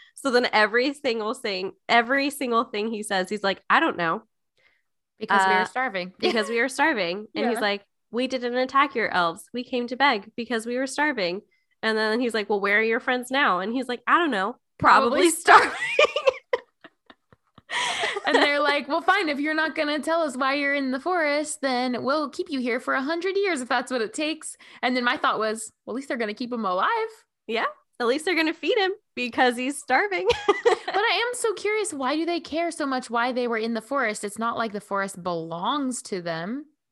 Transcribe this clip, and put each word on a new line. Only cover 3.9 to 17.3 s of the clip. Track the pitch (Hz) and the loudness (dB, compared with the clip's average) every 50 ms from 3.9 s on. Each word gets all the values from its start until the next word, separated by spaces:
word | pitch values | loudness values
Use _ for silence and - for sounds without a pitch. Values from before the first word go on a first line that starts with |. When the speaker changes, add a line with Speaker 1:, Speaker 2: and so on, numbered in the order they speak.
| - | 0
Speaker 1:
know." | - 170 165 170 226 - _ _ _ _ _ _ _ _ _ _ _ _ _ _ _ _ _ _ - | 0 0 0 0 -2 -6 _ _ _ _ _ _ _ _ _ _ _ _ _ _ _ _ _ _ -10
Speaker 2:
Because | 214 - 196 196 190 | -2 0 2 4 4
we | 190 185 | 4 4
Speaker 1:
Uh, | 185 | 2
Speaker 2:
were | 185 | 2
starving. | - - 247 262 254 190 185 180 185 - | 0 -2 -4 -4 -2 -4 -4 -6 -6 -6
<laughs> | - | -2
Speaker 1:
"Because | 220 - - 220 214 220 | -2 0 2 2 0 0
we | 233 233 | 0 0
were | 240 262 | 0 0
starving." | 262 - 285 320 294 214 185 170 180 208 214 - - | 0 2 2 2 2 2 0 -2 -2 -6 -8 -8 -4
And | 208 214 240 | -2 0 0
he's | 233 | 0
Speaker 2:
Yeah. | 226 | 0
Speaker 1:
like, | 214 202 202 202 - _ _ _ _ - | 0 0 -2 -2 -6 _ _ _ _ -6
"We | - 233 262 | -4 -2 -2
didn't | 254 262 240 240 240 240 | -2 -2 -4 -4 -2 0
attack | 254 254 262 - 277 294 285 - | 0 0 2 2 2 2 2 0
your | 233 208 - | -2 -2 0
elves. | - 180 175 165 165 196 - _ - | 2 2 0 0 -2 -6 -12 _ -10
We | 240 247 | -8 -6
came | - 262 247 240 | -4 -4 -4 -4
to | 233 262 | -4 0
beg | 247 277 285 247 202 196 220 - | 2 4 4 4 2 -4 -8 -10
because | - 233 226 247 220 220 | -8 -6 -4 -4 -4 -4
we | 233 240 | -4 -4
were | 254 269 | -4 -4
starving." | 262 269 - 294 302 269 214 185 170 180 208 - _ _ _ _ _ _ - | -4 -2 -2 0 0 0 0 -2 -2 -4 -6 -10 _ _ _ _ _ _ -4
And | - 220 220 | -2 -2 0
then | 220 220 214 220 240 | 0 0 0 0 0
he's | 262 233 220 | 0 0 -2
like, | 220 202 202 | -2 -2 0
"Well, | 208 196 | 0 0
where | 196 202 202 220 | 2 2 2 2
are | 220 | 2
your | 226 226 247 | 2 0 0
friends | - 262 247 247 240 - | 0 0 -2 -2 -2 -2
now?" | 262 277 294 233 185 175 | 0 2 2 2 2 2
And | 190 214 233 | 0 -2 -2
he's | 269 240 | -4 -4
like, | 254 247 233 - | -4 -6 -4 0
"I | 226 262 320 | 2 2 2
don't | 349 302 | 4 2
know. | 240 190 190 214 254 _ _ _ _ | 0 0 0 -2 -4 _ _ _ _
Probably | - - - 185 214 - 240 | 2 6 8 8 8 6 4
Speaker 2:
Probably | - 214 311 330 | 4 4 4 4
Speaker 1:
starving." | 320 - - - 349 415 - - - - | 4 4 6 8 8 8 8 6 -4 -6
<laughs> | - - - - 587 - - 587 554 523 - - _ - - - - _ _ _ - - _ _ _ _ - _ _ _ | -6 -2 2 4 4 4 2 2 0 0 0 0 _ -6 -6 -6 -6 _ _ _ -20 -20 _ _ _ _ -20 _ _ _